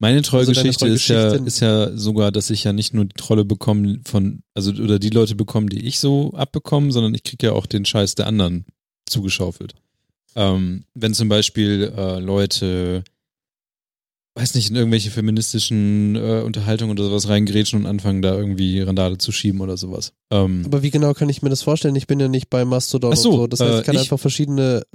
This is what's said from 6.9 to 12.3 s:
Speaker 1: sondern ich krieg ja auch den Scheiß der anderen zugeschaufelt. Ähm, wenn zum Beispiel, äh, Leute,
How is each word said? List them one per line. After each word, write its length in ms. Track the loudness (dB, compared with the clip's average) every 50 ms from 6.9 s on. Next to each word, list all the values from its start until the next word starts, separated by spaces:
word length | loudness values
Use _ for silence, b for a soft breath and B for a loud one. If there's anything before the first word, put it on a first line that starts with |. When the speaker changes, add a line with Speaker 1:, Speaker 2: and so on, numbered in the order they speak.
| 2
Speaker 1:
sondern 220 | 2 0 0 0
ich 80 | -4 -6
krieg 180 | -10 -6 -2 0
ja 100 | 0 2
auch 120 | 0 -2
den 220 | -2 -2 -2 -2
Scheiß 300 | 0 0 0 0 0 -2
der 100 | -2 -2
anderen 400 | 0 0 2 2 0 0 -4 -6 -10 _ _ _ _ _ _ _ -6
zugeschaufelt. 680 | -6 -4 -2 -2 -2 -4 -4 -6 -6 -8 -14 -16 -16 _ _ _ _ _ _ _ _ _ _ _ _
Ähm, 480 | 0 2 2 2 2 0 -2 -4 -6 -10 _ _
wenn 200 | -4 -2 -2 0
zum 160 | 0 0 2
Beispiel, 600 | 2 2 2 0 0 0 0 0 0 0 -2 -2 -4
äh, 220 | -4 -4 -4 -4 -4
Leute, 840 | -4 -2